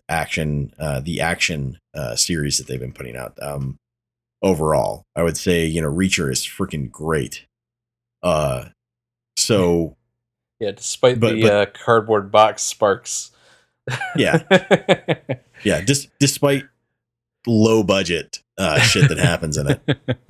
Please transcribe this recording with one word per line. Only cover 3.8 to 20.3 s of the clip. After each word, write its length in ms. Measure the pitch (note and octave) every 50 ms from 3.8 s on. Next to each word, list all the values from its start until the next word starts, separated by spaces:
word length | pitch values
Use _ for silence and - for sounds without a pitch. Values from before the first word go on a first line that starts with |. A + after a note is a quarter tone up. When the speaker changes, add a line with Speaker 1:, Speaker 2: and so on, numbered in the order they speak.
| _ _ _ _ _ _ _ _ _ _ _ -
Speaker 1:
overall, 640 | - F#2+ F#2 D2+ D#2 D#2 D2+ C2+ A1 G1+ G#1 - - _ -
I 80 | D2+ E2+
would 120 | E2+ D#2
say, 300 | - - F#2+ F2 E2+ E2
you 160 | E2 D#2+ E2+ D#2+
know, 80 | D2
Reacher 400 | C#2+ F2 F#2+ F#2 - G2 E2 C#2
is 120 | B1+ - -
freaking 460 | - - - G2 F#2 - D2+ C2+ A1+ -
great. 520 | - D2+ D#2 D#2+ D2+ B1+ - - - - _ _ _ _ _ _ _ _ _ _ _ _ _ _ - -
Uh, 440 | F2+ E2 D2+ D2+ C#2 B1+ B1+ C2 - _ _ _ _ _ _ _ _ _ _ _ _ -
so 600 | - - - A#2 G2 F2+ F2 F2 E2+ E2 D2+ - _ _ _ _ _ _ _ _ _ _ _ _ -
Speaker 2:
Yeah, 100 | A2+ G2+
despite 480 | G2 - - - - - - B2+ B2 B2
Speaker 1:
but, 160 | A2 A2 A2+
Speaker 2:
the, 80 | A2 A2+
Speaker 1:
but 100 | G#2+ G2+
Speaker 2:
uh, 140 | G#2 G2+ - -
cardboard 580 | - - - A#2 A2+ G#2 A2+ A2 G#2 G2 G2
box 320 | G#2 G#2+ A2 G#2+ G2+ - -
sparks. 720 | - - - A2 G#2 F#2+ - - - - - - - _ _ _ _ _ _ _ _ _ _ - - B2+ - G5 F#5 F5+
Speaker 1:
Yeah. 280 | - A2+ F2 E3 D#3+ - -
Speaker 2:
<laughs> 920 | G3 F#3 - - - - - - F3+ - - - D3+ - _ - C3+ - _ _ _ - -
Speaker 1:
Yeah, 160 | G#2 E2+ D2+
dis-, 280 | F#2 A2+ C#3+ C#3 - _ _ -
despite 440 | C#3+ C3+ - - - C#3+ C#3+ C#3 - - _ _ _ _ _ _ _ _ _ _ _ _ _ _ -
low 360 | A#2+ A#2 G#2+ G#2+ A2 A2+ A2 G2+
budget, 600 | F2 G2 G2 G2 E2+ F2 D#2+ - - - - _ _ - -
uh, 200 | F#2+ E2+ D2+ D2
shit 280 | A#2 A#2 - G2+ C#3+ C3
that 100 | E2 D#2
happens 380 | F2+ E2+ E2+ - - D#2 D2
in 120 | D#2 C#2+ C#2+
it. 300 | C3 - - - C#3 - - - B2
Speaker 2:
<laughs> 40 | - _ -